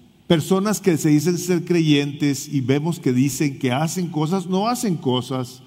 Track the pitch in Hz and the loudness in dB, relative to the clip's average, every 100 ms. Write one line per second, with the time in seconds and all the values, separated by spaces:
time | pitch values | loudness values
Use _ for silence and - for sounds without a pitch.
0 | - _ - 170 - 190 208 202 190 156 | -20 _ 0 0 2 0 0 0 0 2
1 | 160 151 151 175 175 175 175 175 156 143 | 4 4 4 0 0 -2 0 2 4 2
2 | 143 131 143 135 - 139 123 143 160 165 | 0 -2 -2 -2 -4 -2 0 0 0 -2
3 | 139 123 139 - 151 131 127 127 160 185 | 0 2 2 0 -2 -2 -2 0 -2 -2
4 | 170 156 156 190 180 185 220 240 220 151 | -4 -2 -2 -2 -2 -2 -2 -2 -2 -2
5 | 131 127 123 131 123 - | -2 -2 -2 -6 -8 -12